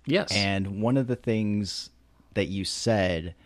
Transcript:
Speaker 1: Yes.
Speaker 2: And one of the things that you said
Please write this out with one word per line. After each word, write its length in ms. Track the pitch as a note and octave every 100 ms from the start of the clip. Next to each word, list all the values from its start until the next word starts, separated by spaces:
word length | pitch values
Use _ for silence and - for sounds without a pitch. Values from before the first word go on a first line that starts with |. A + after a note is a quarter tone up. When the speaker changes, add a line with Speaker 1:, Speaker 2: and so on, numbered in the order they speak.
| -
Speaker 1:
Yes. 260 | F3+ -
Speaker 2:
And 460 | G2+ G2 G2 G2 G2+
one 160 | A2+ C3+
of 100 | B2
the 80 | B2
things 760 | - A2 G#2 G#2 G2 - - _ _ _ _
that 140 | G#2 F#2
you 180 | F#2+
said 720 | F#2 - A#2 G#2+ F#2 E2+ E2+ -